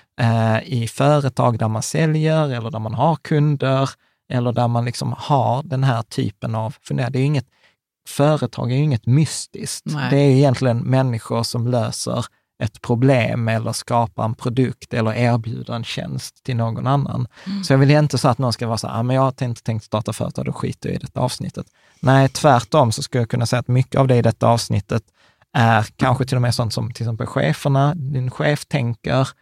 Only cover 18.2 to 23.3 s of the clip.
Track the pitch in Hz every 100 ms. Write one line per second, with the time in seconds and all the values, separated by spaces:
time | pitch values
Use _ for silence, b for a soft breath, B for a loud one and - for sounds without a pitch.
18.2 | 151 117 131 113 117 113 - 110 123 131
19.2 | 135 131 127 117 - 113 - 107 107 110
20.2 | - - - - - - - 92 - -
21.2 | 127 - - - - b b b - 135
22.2 | 135 - 156 123 - 156 123 113 - 127
23.2 | 113